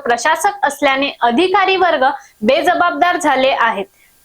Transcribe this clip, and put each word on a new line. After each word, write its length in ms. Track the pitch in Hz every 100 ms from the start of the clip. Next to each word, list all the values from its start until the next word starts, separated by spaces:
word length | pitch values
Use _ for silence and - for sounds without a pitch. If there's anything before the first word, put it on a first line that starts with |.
| 262
प्रशासक 600 | 240 302 320 392 403 294
असल्याने 440 | 277 285 269 277 -
अधिकारी 540 | 240 240 370 392 381 381
वर्ग 300 | 359 311 262 - - _
बेजबाबदार 760 | 214 294 349 339 349 294 349 349
झाले 340 | 302 262 269 -
आहेत. 260 | 226 196 190 _ _ _